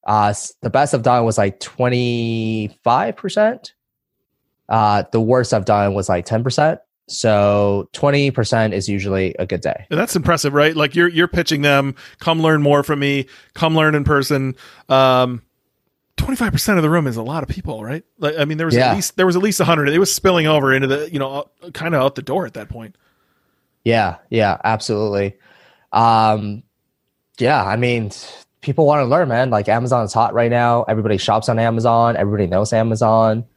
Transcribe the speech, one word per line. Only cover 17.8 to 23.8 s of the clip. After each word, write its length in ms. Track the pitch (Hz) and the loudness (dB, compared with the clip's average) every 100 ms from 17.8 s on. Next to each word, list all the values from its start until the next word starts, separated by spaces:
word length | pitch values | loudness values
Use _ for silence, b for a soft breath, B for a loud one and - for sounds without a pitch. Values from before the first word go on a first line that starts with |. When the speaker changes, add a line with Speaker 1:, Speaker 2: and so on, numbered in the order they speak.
Speaker 2:
right? 200 | 110 156 _ _ | -8 -10 _ _
Like, 160 | 151 156 | -6 -2
I 60 | 147 | -4
mean, 120 | 156 | -2
there 80 | 165 | 0
was 80 | 120 | 2
Speaker 1:
Yeah. 160 | 127 | 2
Speaker 2:
at 40 | 202 | 0
least, 220 | - - | -4 0
there 80 | 185 | 2
was 100 | 180 | 2
at 60 | |
least 180 | 208 175 | 0 0
a 60 | 170 | 2
hundred. 240 | 165 143 | 2 2
It 100 | 160 | 2
was 140 | 190 | 0
spilling 340 | - 190 175 156 | 2 2 2 2
over 260 | 151 135 | 2 2
into 140 | 131 131 | 2 0
the, 240 | 139 151 | -2 -4
you 80 | 151 | -6
know, 300 | 135 139 143 _ 175 | -4 -6 -12 _ -20
kinda 240 | - 156 156 | -10 -4 0
out 160 | 131 - | 0 -2
the 60 | |
door 240 | - 170 151 | -6 -6 -6
at 80 | |
that 160 | 117 104 | -12 -14
point. 260 | 117 110 _ _ _ _ _ _ _ _ _ | -16 -16 _ _ _ _ _ _ _ _ _